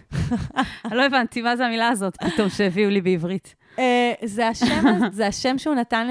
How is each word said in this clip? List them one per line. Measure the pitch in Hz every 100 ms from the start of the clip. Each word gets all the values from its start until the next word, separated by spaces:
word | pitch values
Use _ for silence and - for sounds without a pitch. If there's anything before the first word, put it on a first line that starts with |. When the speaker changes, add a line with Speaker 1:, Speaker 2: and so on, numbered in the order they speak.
| - 143 - 240
Speaker 1:
<laughs> | - - - - 240 233
לא | 277
הבנתי, | 269 233 247
מה | 233 240
זה | 247
המילה | 226 233
הזאת | 226 190 -
פתאום | 185 - 196
שהביאו | - 196 175 208
לי | 202
בעברית? | 180 180 170 190 - - _ -
Speaker 2:
אה, | 254 247 240 -
זה | 220 208 226
השם, | 226 240 302 277 185
Speaker 1:
<laughs> | 220
Speaker 2:
זה | 202 202
השם | - 254 262
שהוא | 311
נתן | 269 233 226 240